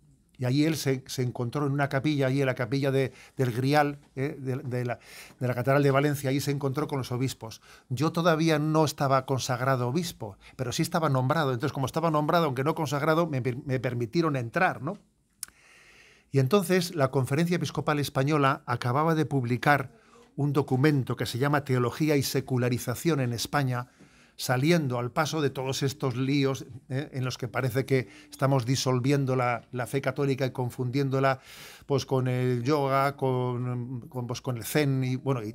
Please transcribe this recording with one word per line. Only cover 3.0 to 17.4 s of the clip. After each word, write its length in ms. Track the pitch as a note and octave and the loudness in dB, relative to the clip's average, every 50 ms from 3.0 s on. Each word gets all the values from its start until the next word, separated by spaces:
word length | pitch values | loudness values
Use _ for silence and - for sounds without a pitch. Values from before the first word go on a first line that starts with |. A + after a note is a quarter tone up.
| C3+ B2 - - - - _ | 0 0 -2 -10 -20 -20 _
del 160 | - C3+ B2 A2 | 0 0 0 0
Grial, 480 | A#2+ B2+ C3+ C#3+ D3+ D3 D3 C#3+ C#3+ - _ _ | 0 0 4 4 4 4 4 0 -4 -12 _ _
¿eh? 200 | C3 C3+ D3 - D3 | -6 -6 -6 -6 -8
de, 180 | C3 C3 B2+ | -6 -6 -6
de 280 | C#3 - B2+ A#2+ B2 B2 | -6 -6 -6 -4 -4 -4
la, 140 | A#2+ A#2 - - - - - - - - _ | -4 -6 -6 -10 -18 -20 -20 -20 -20 -10 _
de 80 | B2+ | -4
la 80 | B2 - | -2 -2
Catedral 280 | A#2+ B2 C#3 C3+ C#3+ C#3 | 0 2 4 4 6 6
de 80 | C#3 | 6
Valencia, 400 | C3+ C#3 C#3+ D3 D3 C#3+ C3+ C3 | 4 4 4 2 0 0 -2 0
allí 100 | C#3 C#3+ | 0 0
se 100 | C#3+ C#3+ | 0 -2
encontró 380 | C#3+ C#3 C#3+ C3+ C3 D3+ C#3+ C#3 | -2 -2 -2 -2 -2 -2 -2 -2
con 100 | D3 C3+ | -2 -4
los 140 | A#2+ - B2 | -4 -4 -4
obispos. 480 | A2+ C3+ B2+ - - - A2+ G#2+ - - - - - _ _ | -2 -2 -4 -4 -8 -12 -14 -14 -16 -20 -20 -20 -20 _ _
Yo 220 | B2+ B2 D3 E3 E3+ | -4 0 0 0 0
todavía 460 | E3+ E3 F3+ D#3+ D3+ E3 E3 D#3 D3 | 2 2 2 4 4 4 2 2 2
no 260 | D3+ D#3 D#3 D#3 D#3+ | 2 2 2 4 2
estaba 400 | C#3+ - - D3 C3+ C3+ C3+ C3 | 2 2 -2 0 2 2 2 2
consagrado 640 | - C#3 B2+ - - B2+ A#2 B2+ C3 C3+ B2 B2 A#2+ | 0 -2 -2 -2 -2 -2 -2 0 0 2 2 0 0
obispo, 480 | B2 F3 F3 F3 - - A#2 G#2+ G2 - - - - | -2 -2 -4 -4 -8 -10 -12 -12 -12 -16 -20 -20 -10
pero 160 | - A#2+ A#2+ - | -8 -6 -4 -2
sí 100 | - D#3+ | -2 -2
estaba 260 | - - F3 D#3 D3+ | 0 0 0 0 2
nombrado. 440 | C3+ C3 B2+ C3 D3 E3 D3+ C3+ B2+ | 2 2 2 2 2 2 2 0 0
Entonces, 200 | A#2 D3+ C#3 - | -2 -2 -4 -2
como 140 | D3 C3+ | -2 -4
estaba 240 | A#2+ - E3+ D#3+ E3+ | -2 -2 0 0 2
nombrado, 360 | D#3 D3+ D3+ D3 E3 F3 E3+ | 2 2 2 2 2 2 2
aunque 180 | D3+ B2+ B2 C3 | 2 0 0 -2
no 100 | D3+ D3+ | -2 -2
consagrado, 520 | - - - C#3+ C#3+ C3+ D#3+ D#3 D#3+ F3 | -2 -2 -2 -2 -2 2 2 2 2 2
me, 140 | E3 D3 C3 | 0 0 -2
me 380 | A2+ C3 A#2+ B2 - D3 B2+ B2+ | -2 -2 -4 -4 -4 -4 -4 -2
permitieron 580 | A2 B2+ A#2+ A#2+ A#2+ G#2+ - E3+ E3 D#3+ D3 | -2 -2 -2 -2 -4 -2 0 0 0 2 0
entrar, 460 | C3 A#2 A#2 - E3+ F#3 F3 C3 A2 B2 | -2 -4 -4 0 0 0 0 0 -2 -6
¿no? 160 | D3+ G#3 - - _ _ _ _ _ _ _ - - _ _ _ - - - - - - - - - - _ _ _ | -8 -10 -10 -14 _ _ _ _ _ _ _ -16 -16 _ _ _ -20 -20 -20 -20 -20 -20 -20 -20 -20 -20 _ _ _
Y 80 | - C3+ | 0 2
entonces 560 | C3 C3 G3+ G3+ F#3 E3+ F3+ F#3 E3+ F3 - | 2 4 4 2 4 4 2 2 2 0 0
la 160 | D#3+ C#3 C3 | 0 0 2
Conferencia 460 | - C#3 C3 B2+ C#3+ D3 | 2 0 0 0 0 0